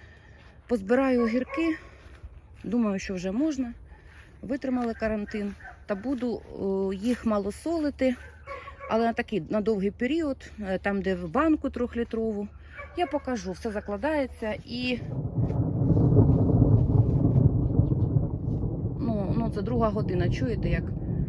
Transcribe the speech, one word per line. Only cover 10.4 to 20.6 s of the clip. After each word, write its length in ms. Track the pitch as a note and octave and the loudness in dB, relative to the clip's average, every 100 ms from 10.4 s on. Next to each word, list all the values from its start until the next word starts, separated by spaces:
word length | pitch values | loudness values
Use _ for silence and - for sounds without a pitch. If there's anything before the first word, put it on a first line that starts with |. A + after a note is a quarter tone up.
| - - | -10 -10
е, 180 | F#3+ F#3+ | -4 -2
там, 240 | G3+ G3+ | 0 0
де 140 | F#3+ F3+ | 0 -2
в 160 | F3 | 0
банку 380 | D#3 D#4+ D4+ C4+ | 2 4 2 0
трьохлітрову, 800 | A#3+ A#3+ A#3+ A3+ A3+ A3+ G#3 G#3 - - - - - | -2 -4 -2 -4 -2 -2 -4 -6 -10 -18 -16 -8 -4
я 100 | C4+ | -2
покажу, 440 | C#4+ C4 A#3 F#3 | -2 -4 -4 -4
все 200 | F3 A3+ | -6 -4
закладається 840 | G3+ G#3 G#3 C#4+ D4+ B3+ - A3 G#3 - | -4 -4 -2 0 0 -2 -4 -6 -6 -8
і, 340 | A#3+ B3+ A#3+ - - - - - - - - - - - - - - - - - - - - - - - - - - - - - - - - - - - - - - - - | -6 -2 -4 -4 -4 -4 0 0 0 0 0 2 4 6 6 6 6 4 6 6 6 4 4 4 4 4 4 4 4 2 2 2 2 2 2 0 -4 -4 -2 -2 -2 -4 -2
ну, 360 | A3+ G#3+ F#3+ A#3 | -2 0 0 0
ну, 140 | A3+ G#3 | -2 -2
це 60 | |
друга 280 | G#3 B3 A3 | -2 0 2
година, 400 | G#3 F#3 G#3 F3 | 0 0 2 2
чуєте, 400 | - A#3+ G#3 | 2 0 0